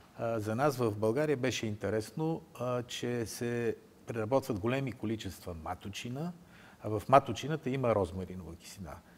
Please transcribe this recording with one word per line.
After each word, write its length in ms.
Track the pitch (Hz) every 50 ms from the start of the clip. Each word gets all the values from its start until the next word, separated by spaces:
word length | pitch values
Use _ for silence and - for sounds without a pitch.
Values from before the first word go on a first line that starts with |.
| - - - -
А, 220 | 120 117 117 110
за 140 | 104 107 110
нас 220 | 117 139 151 131
в 140 | 123 123 113
България 460 | 104 104 107 110 117 139 156 151 147
беше 300 | 127 123 127 117 - -
интересно, 760 | 107 104 104 - 101 107 110 107 - - - 156 160 165 - - - -
а, 280 | - 120 127 123 123
че 440 | 120 - - - - 120 120 120 117
се 500 | 107 - - 120 120 120 120 120 113 107 - - - - - -
преработват 520 | - 117 113 110 107 135 135 127 - 127 95
големи 340 | 92 117 127 139 139 131
количества 640 | 101 - - 107 113 110 - 98 87 - - 92 87 82 80
маточина, 680 | 82 90 - - 104 95 - - 123 123 135 160 175 175 - - - - - - - - -
а 60 | - 110
в 140 | 107 107 - -
маточината 640 | 127 135 - - 110 - - 139 160 147 - 131
има 240 | 127 139 131 120 110
розмаринова 640 | 101 98 90 87 95 92 87 90 92 85 80 82
киселина. 380 | - - - - 98 92 76 - - - - -